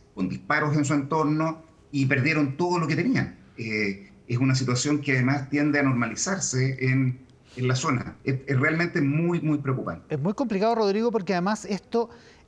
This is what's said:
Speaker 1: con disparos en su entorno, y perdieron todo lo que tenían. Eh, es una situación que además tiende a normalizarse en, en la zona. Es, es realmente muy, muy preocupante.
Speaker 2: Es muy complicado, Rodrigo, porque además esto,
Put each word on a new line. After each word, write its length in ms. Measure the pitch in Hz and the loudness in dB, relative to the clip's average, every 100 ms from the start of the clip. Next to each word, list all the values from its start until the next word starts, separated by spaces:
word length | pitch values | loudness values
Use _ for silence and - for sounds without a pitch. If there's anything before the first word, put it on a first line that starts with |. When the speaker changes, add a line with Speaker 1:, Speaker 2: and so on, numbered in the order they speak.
| - | -16
Speaker 1:
con 140 | 101 95 | -6 -4
disparos 480 | 131 - 151 151 151 | -4 -2 0 2 2
en 80 | |
su 80 | 139 | 2
entorno, 720 | 151 135 160 147 156 160 160 - - - | 0 0 0 2 0 -2 -4 -14 -20 -6
y 140 | 143 | 0
perdieron 540 | 135 147 147 156 139 131 | 2 2 2 2 0 0
todo 200 | 175 175 | 0 0
lo 80 | 151 | 0
que 80 | |
tenían. 440 | 147 220 196 - - - - | 0 2 0 -2 -8 -20 -10
Eh, 560 | 110 107 101 98 - - - | -4 -2 -2 -4 -14 -16 -4
es 80 | 120 | 0
una 180 | 135 | 2
situación 460 | 131 123 123 147 147 | 2 0 0 0 0
que 120 | 143 | 0
además 360 | 131 123 143 135 | 2 2 0 -2
tiende 300 | 147 147 143 | 0 2 2
a 40 | |
normalizarse 960 | 139 120 113 107 - 190 - 127 131 131 | 2 2 -2 -2 -4 -2 -2 0 0 0
en, 420 | 131 131 131 123 - - - 127 | 0 2 0 -2 -12 -20 -16 -4
en 100 | 127 | 0
la 80 | |
zona. 400 | 127 160 127 90 - | 0 0 -2 -4 -6
Es, 140 | - 131 - | -4 -4 0
es 140 | 127 | 2
realmente 400 | 151 160 175 175 | 2 2 0 0
muy, 400 | 139 151 170 170 | 2 2 2 0
muy 180 | 156 147 | 0 0
preocupante. 560 | 135 127 90 85 - | 0 -2 -4 -8 -6
Speaker 2:
Es 60 | 151 | -2
muy 140 | 165 | -2
complicado, 420 | 208 247 196 220 226 | -2 -2 0 2 2
Rodrigo, 340 | 202 202 233 | 2 2 0
porque 220 | 220 180 | 0 0
además 320 | 180 185 214 | 0 0 -2
esto, 460 | - 196 - 233 226 - - - | -4 -6 -2 -2 -2 -8 -20 -20